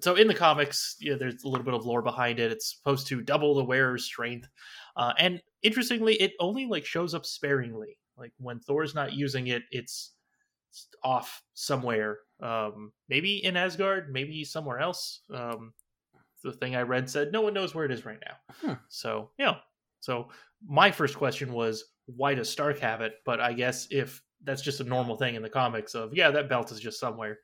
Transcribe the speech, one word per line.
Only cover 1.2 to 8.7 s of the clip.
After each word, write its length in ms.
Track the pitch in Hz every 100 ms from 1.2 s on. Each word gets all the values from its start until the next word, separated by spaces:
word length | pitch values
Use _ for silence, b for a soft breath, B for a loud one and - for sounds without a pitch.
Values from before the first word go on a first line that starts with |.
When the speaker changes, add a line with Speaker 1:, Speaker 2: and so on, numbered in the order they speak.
| 127 120
Speaker 1:
a 40 | 139
little 160 | 131
bit 100 | 123
of 100 | 120 120
lore 160 | 120
behind 360 | 117 120 120 117
it. 100 | 117
It's 240 | 110 - -
supposed 300 | 143 135 -
to 120 | 127
double 340 | 110 151 147
the 100 | 139
wearer's 400 | 123 131 131 123
strength. 440 | - - 120 120 - B B B B -
Uh, 160 | 120 -
and 220 | 180 175 - _
interestingly, 520 | 214 220 247 233 220
it 180 | 214 196 -
only, 260 | 175 247 262
like, 180 | 180
shows 300 | - 170 170
up 100 | 160 -
sparingly. 720 | - 143 139 117 110 107 - _ -
Like, 160 | 120 -
when 220 | 127 120
Thor's 340 | -